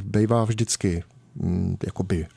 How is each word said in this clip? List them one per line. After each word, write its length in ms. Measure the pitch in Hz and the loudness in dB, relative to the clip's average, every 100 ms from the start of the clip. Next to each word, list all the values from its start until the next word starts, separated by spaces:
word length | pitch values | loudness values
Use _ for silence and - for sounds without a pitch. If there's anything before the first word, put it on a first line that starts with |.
bejvá 400 | 101 104 107 117 | 0 2 4 4
vždycky, 580 | 113 110 113 - 101 85 - - _ | 2 0 -2 0 0 -2 -6 -18 _
mm, 420 | - 90 90 90 90 - | -6 -2 0 -2 -2 -6
jakoby 400 | - 92 90 80 | -6 -2 -2 -4